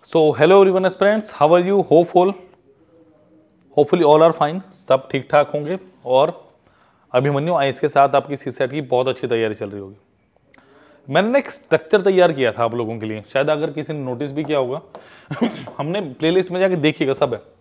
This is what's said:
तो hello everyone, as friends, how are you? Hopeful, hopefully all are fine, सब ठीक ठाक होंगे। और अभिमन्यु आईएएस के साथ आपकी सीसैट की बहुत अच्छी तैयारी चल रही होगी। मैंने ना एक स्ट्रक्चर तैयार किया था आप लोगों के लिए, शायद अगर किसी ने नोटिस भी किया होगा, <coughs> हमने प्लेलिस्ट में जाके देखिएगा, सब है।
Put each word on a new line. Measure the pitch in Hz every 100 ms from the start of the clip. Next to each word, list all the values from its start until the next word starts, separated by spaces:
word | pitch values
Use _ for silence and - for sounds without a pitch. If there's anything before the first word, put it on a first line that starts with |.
| -
तो | 170 156 120
hello | 160 196
everyone, | 190 185 185
as | 185
friends, | 196 220 214
how | - 147
are | 175
you? | 180 202
Hopeful, | - 151 175 175 185 196 - _ _ _ _ _ _ _ _ _ _ _ _ -
hopefully | 143 180
all | 151 151
are | 165
fine, | 160 147 180 -
सब | - - 131 -
ठीक | 139 127
ठाक | 147 143
होंगे। | 147 147 185 - _ 123
और | 131 156 175 - _ _ _ _ _ _
अभिमन्यु | 127 139 143 156
आईएएस | 170 139 120
के | 151
साथ | 143 139
आपकी | 139 139 139
सीसैट | 135 120 131
की | 147
बहुत | 131 123 127
अच्छी | 123 123
तैयारी | 117 110
चल | 107 104
रही | 101
होगी। | 95 98 _ _ _ _ _ _ _ _ _ _ -
मैंने | 147 208
ना | 277
एक | -
स्ट्रक्चर | - _ 156 - 214
तैयार | 196 185 180
किया | 143 123
था | 107
आप | 117
लोगों | 120 110 113
के | 110
लिए, | 107
शायद | 104 135 147
अगर | 151 156
किसी | 147 143
ने | 151
नोटिस | 131 120 143
भी | 143
किया | 147 147
होगा, | 127 143 - - - - _
<coughs> | 147 233 - - -
हमने | 147 196
प्लेलिस्ट | 165 123 156 185 185
में | 180
जाके | 190 180
देखिएगा, | 151 147 143
सब | 131 143
है। | 110 - _